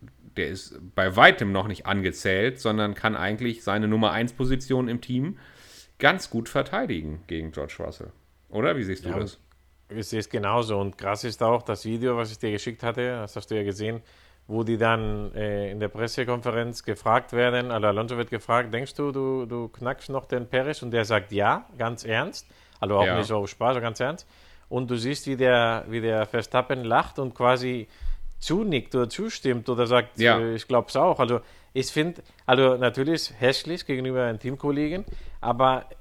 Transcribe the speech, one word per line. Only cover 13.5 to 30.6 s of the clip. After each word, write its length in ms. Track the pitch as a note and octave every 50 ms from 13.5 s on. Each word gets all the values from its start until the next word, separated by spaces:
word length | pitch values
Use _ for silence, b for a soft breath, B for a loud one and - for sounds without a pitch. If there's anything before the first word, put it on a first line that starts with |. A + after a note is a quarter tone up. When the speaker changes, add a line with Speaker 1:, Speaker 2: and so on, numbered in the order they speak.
Speaker 2:
du 40 | A2
ja 80 | G#2+ G2+
gesehen, 380 | G2+ F#2+ G2+ G#2+ A2 A#2 A2+ - b b b b b b b b
wo 160 | - G#2+ A2+ A2+
die 140 | A2 A2+
dann, 560 | G#2+ A2+ A2+ A2+ A2 A2 G#2+ G#2+ G#2 G#2 - -
äh, 360 | G#2+ G#2+ G#2 G2+ G2+ G2+ F#2+
in 80 | G2+ G#2+
der 100 | G#2+ G2
Pressekonferenz 920 | - G#2+ A#2 A2+ - C3+ B2 A#2+ B2 A#2+ A2 A#2+ A2 A#2 A#2 A#2+ A#2+ - -
gefragt 500 | - G2+ - - A2 A2+ B2+ - - A#2+
werden, 360 | A#2+ B2 B2 A#2+ B2 B2 B2
also 180 | A#2 G#2+ G#2+
Alonso 280 | G#2 G2 G#2+ A#2 A#2 B2
wird 120 | A#2+ A#2+ -
gefragt, 440 | B2 G#2 - - A#2 B2 A#2+ A2 A2+
„Denkst 200 | A#2+ C3+ - -
du, 180 | - D3 C#3+
du, 340 | C3+ C3+ C3+ C3 C3 C3 B2
du 220 | A2+ A#2+ A#2+ A#2
knackst 420 | A2+ - - A#2+ B2 C#3 - - -
noch 160 | C3+ C3 -
den 220 | - B2+ B2 A#2
Perez?“ 340 | - C3 B2+ C3 D3+ D3 - C3
Und 80 | A#2+
der 140 | A#2 A#2 G#2+
sagt, 260 | G#2+ A2+ G2+ F#2+ G2+
„Ja“, 340 | G#2 G2+ G2+ A2+ D3 G#3 A#3+ - -
ganz 280 | B2 A2+ A#2 A#2+ - -
ernst. 420 | A2+ A2 A#2 D3 G3+ D4 - - b b b b b b b
Also 160 | b G2 G#2
auch 100 | G2 G2
Speaker 1:
Ja. 120 | F#2 F2+
Speaker 2:
nicht 100 | F2 G2
so 100 | G#2+ A2
auf 120 | G#2 G2+ G2
Spaß, 240 | - - A#2 B2 C3
sondern 100 | B2 A#2
ganz 160 | A2+ G#2+ -
ernst. 280 | B2+ C#3 E3 F3+ - b b b b b b b b b
Und 200 | - B2 C3 A#2
du 60 | B2
siehst, 320 | A2+ A2+ C3 D3 - -
wie 80 | C#3+ C3+
der, 500 | B2 C3 B2+ B2 A#2+ A#2 A2+ A2+ A2 - -
wie 120 | A2+ A#2
der 240 | A2 A2+ A2 A2 G#2+
Verstappen 560 | - - A#2 G#2+ - - B2+ B2+ - C#3 B2+ A#2+
lacht 360 | A2+ A#2 C#3+ F3 - - D3
und 160 | C3+ B2+ -
quasi 520 | - B2 B2 B2+ B2 B2+ B2+ B2 A#2+ G#2 - b b b b b b b - - -
zunickt 560 | - - D#3 G3+ A3+ G#3 D#3 A#2+ A2+ - -
oder 140 | B2+ A#2+ A#2
zustimmt 580 | - - G#3+ A3+ - - - C3 A#2+ A#2 G#2+ C3
oder 160 | A#2+ A#2 A#2+
sagt, 320 | A2+ B2 B2 A#2+ - -
Speaker 1:
Ja. 220 | - A#2 A#2 A2+ A2+
Speaker 2:
„Äh, 160 | A#2 A#2 A2+
ich 120 | A2